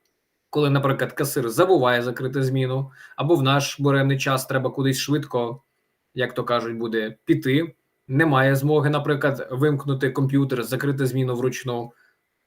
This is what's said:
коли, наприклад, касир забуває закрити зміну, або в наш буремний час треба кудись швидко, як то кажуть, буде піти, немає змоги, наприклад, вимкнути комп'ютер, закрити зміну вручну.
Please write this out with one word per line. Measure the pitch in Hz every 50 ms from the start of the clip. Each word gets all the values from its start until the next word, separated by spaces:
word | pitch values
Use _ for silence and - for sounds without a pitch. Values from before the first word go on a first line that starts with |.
| _ _ _ _ _ _ _ _ _ _
коли, | - 151 147 139
наприклад, | 139 139 131 135 131 131 127 -
касир | - - 147 135 - 147 117 113
забуває | 110 143 180 180 190 151 123 123 123 120
закрити | 120 123 117 - 131 131 139 139 131
зміну, | 131 135 131 131 127 131 135 135 - - - - - -
або | - 135 156 175
в | 147 131
наш | 135 139 143 139 - - -
буремний | 139 139 139 139 135 139 139
час | 135 - 143 135 127 -
треба | - 139 127 123 127
кудись | - 139 135 135 131
швидко, | - - 139 147 151 139 - - 120 117 120 135 - _ _ _ _ _ _ _ _ _ _ -
як | 127 123 120 -
то | 123 120
кажуть, | 120 120 117 113 117 117
буде | 113 117 113 113 110 107 110 - - _
піти, | - 156 139 - 131 131 151 170 160 - _ _ _ _ _ _
немає | - 131 143 165 156 135 131 131 139 139
змоги, | 131 139 147 151 151 139 147
наприклад, | 151 143 143 151 147 135 151 139 123 127 - -
вимкнути | 131 127 147 151 147 135 - 143 135 131 143 127
комп'ютер, | - 147 135 131 139 139 139 135 131 120 110
закрити | - 131 123 143 143 135 139 135
зміну | 123 123 135 131 127 123
вручну. | 120 127 127 127 - - 123 120 120 117 - - _ _ _ _ _ _ _ _ _ _